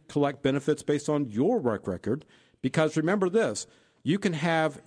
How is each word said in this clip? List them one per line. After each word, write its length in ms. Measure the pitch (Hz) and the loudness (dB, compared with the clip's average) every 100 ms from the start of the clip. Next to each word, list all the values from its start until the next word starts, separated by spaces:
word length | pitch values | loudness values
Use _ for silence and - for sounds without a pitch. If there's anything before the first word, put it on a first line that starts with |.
| - | -6
collect 340 | 147 143 139 | 0 0 0
benefits 380 | 135 139 139 147 | 0 0 0 -2
based 280 | - 147 147 | 0 -2 0
on 200 | 151 135 | -2 -2
your 300 | 104 160 247 | 0 2 2
work 280 | 127 104 - | 0 -2 -4
record, 360 | 90 - 139 - - _ _ | -6 -4 -4 -6 -20 _ _
because 340 | 131 165 156 160 | -2 2 2 2
remember 340 | 160 202 185 | 0 0 2
this, 380 | 202 165 104 - _ _ _ | 2 0 -2 -10 _ _ _
you 160 | 123 196 | -2 0
can 140 | 202 | 0
have, 500 | 160 170 165 160 139 | -2 0 2 0 -2